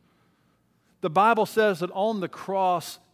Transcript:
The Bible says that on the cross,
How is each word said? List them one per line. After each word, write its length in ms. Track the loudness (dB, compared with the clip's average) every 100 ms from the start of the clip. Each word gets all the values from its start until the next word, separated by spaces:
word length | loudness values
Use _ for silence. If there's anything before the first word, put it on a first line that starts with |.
| _ _ _ _ _ _ _ _ _ _
The 80 | -2
Bible 360 | 4 4 4 0
says 360 | 2 2 0
that 100 | -4
on 300 | -2 -2 -2
the 80 | -6
cross, 720 | -10 -6 -2 0 0 -4 -16 _